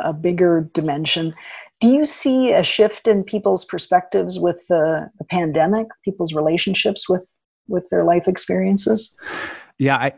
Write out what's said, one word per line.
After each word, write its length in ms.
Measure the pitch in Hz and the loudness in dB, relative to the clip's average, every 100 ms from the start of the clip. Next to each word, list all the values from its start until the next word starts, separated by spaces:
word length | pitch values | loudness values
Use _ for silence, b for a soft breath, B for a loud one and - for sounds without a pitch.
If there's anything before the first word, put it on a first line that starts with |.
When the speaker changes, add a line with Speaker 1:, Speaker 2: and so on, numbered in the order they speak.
Speaker 1:
a 100 | 160 | -6
bigger 560 | 156 175 175 180 165 160 | -4 -2 2 4 2 0
dimension. 600 | - 156 143 156 - 165 160 B B B _ | -4 -4 -4 -4 -4 -4 -8 B B B _
Do 80 | 226 | 4
you 160 | 269 | 4
see 480 | 294 - 277 262 254 | 2 -2 0 2 4
a 100 | 214 | 2
shift 440 | 170 - 214 - - | 2 2 2 2 0
in 160 | 208 | 2
people's 400 | 190 214 202 185 | 0 -2 0 -2
perspectives 760 | - 175 - 180 180 196 180 180 | -2 -10 0 0 2 -2 -2 -2
with 280 | 175 170 - | -2 -2 0
the, 420 | 175 156 160 156 - | 0 2 0 -6 -14
the 60 | |
pandemic, 600 | 160 180 165 151 160 214 226 - | -6 -4 -2 0 2 0 -2 -8
people's 300 | - 190 170 | -8 -4 -4
relationships 760 | 156 151 170 202 185 - 196 - | -2 0 0 0 -2 -2 -4 -2
with, 140 | 185 185 _ _ _ - | -4 -4 _ _ _ -6
with 200 | 180 180 | -6 -2
their 140 | 180 | 0
life 240 | 170 175 175 | 2 2 0
experiences? 880 | 185 - 185 190 196 - 220 - - B B B B B - | -4 -4 -2 0 0 0 0 -2 -8 B B B B B -2
Speaker 2:
Yeah, 180 | 135 135 | 0 0
I, 160 | 135 | -2